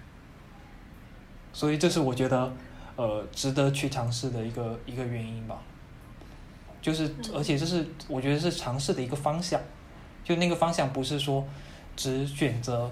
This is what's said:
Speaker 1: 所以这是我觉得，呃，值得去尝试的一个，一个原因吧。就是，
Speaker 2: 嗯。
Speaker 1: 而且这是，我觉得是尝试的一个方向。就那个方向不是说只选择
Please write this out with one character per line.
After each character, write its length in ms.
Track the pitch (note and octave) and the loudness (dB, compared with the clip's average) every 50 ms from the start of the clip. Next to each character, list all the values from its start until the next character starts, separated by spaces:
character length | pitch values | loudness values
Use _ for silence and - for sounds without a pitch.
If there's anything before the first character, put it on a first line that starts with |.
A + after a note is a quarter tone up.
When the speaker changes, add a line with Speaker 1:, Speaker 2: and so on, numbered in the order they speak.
| - - - - - - - - - - - - - - - - - - - - - - - - - - - - - - | -18 -18 -18 -18 -18 -18 -18 -18 -18 -18 -18 -18 -18 -18 -16 -16 -16 -16 -16 -16 -16 -18 -18 -18 -18 -16 -16 -16 -16 -14
Speaker 1:
所 180 | - - D3+ D3+ | -6 2 2 4
以 80 | D#3 D3 | 4 6
这 120 | F3 F3 | 6 6
是 100 | F3 E3+ | 6 6
我 160 | C#3+ C3 B2 | 4 4 4
觉 140 | B2+ C3 B2+ | 4 4 6
得， 240 | C3 B2+ - B2+ B2+ - - - - - - - - | 6 4 4 2 0 -6 -12 -14 -14 -14 -14 -12 -4
呃， 320 | - A#2+ A2 G#2+ G#2+ G#2 - - | 0 0 2 2 0 -2 -4 -6
值 180 | - - C#3 | -2 0 2
得 180 | C3 C#3+ C#3 C#3 | 4 6 6 6
去 180 | C#3 - - C3+ | 4 4 0 0
尝 200 | - C3 A#2 A#2 | 0 0 0 0
试 200 | A#2 - - C3 | 0 0 -2 -2
的 120 | A#2 A2+ | -2 -2
一 80 | A2 A#2 | -2 -2
个， 280 | A2+ B2 A#2+ A2+ A#2 A#2 - | -2 -2 -2 -4 -4 -6 -8
一 100 | - A#2+ | -8 -4
个 80 | C3 B2+ | -4 -2
原 180 | A#2+ A#2+ A#2 | -2 -2 -2
因 240 | A2+ A2+ A2+ A2+ A2+ A2 | -4 -4 -6 -6 -6 -8
吧。 80 | G#2 - - - - - - - - - - - - - - - - - - - - - - - - - | -8 -10 -10 -14 -16 -18 -18 -18 -18 -18 -16 -16 -16 -16 -16 -16 -16 -16 -16 -16 -16 -16 -16 -16 -16 -4
就 120 | - D#3 D#3+ | 0 0 2
是， 140 | D#3+ D#3+ C#3+ | 2 2 0
Speaker 2:
嗯。 80 | C#3 - - - - | -2 -4 -6 -4 -2
Speaker 1:
而 80 | C#3+ D3 | -2 2
且 140 | F3 D3 C#3 | 4 4 4
这 80 | E3 | 4
是， 200 | E3 F3+ E3+ D3+ - - - - - | 4 2 2 2 0 -4 -12 -8 -4
我 140 | D3 C3 | -2 0
觉 120 | C3 C#3 C#3+ | 4 4 4
得 60 | D3+ | 4
是 100 | E3 F3 | 4 2
尝 300 | E3 - - B2 A#2+ C#3 | 0 0 -2 -2 -2 0
试 140 | - - F#3 | 2 2 2
的 80 | - | 2
一 60 | B2 A#2+ | 2 -2
个 100 | D3 C#3 | -2 2
方 260 | - D3+ D3+ E3+ F3+ | 2 2 2 2 0
向。 160 | - - - - - - - - - - - - - - - - | 2 2 0 0 -2 -12 -16 -16 -16 -16 -16 -16 -16 -16 -14 0
就 120 | - F3 | 2 4
那 140 | E3+ F3+ F3 | 4 6 4
个 60 | E3+ E3+ | 6 4
方 160 | E3 E3+ E3+ | 4 4 4
向 180 | - D3 C3+ | 4 2 2
不 100 | C#3 C3+ | 2 0
是 160 | C3 B2 D3+ C#3+ | 0 0 0 0
说 300 | C#3 C#3+ C3+ C#3 C#3 - - - - - - - - - - | 2 2 2 2 2 -2 -6 -12 -12 -14 -14 -16 -14 -14 -8
只 320 | - - C3+ C3 C3 C#3+ C#3+ | -4 -2 0 2 2 0 0
选 340 | C#3+ - D#3 B2+ A2+ A#2 | 2 2 2 2 2 2
择 300 | - C3 B2 A#2 A#2+ B2 | 0 0 0 0 0 -2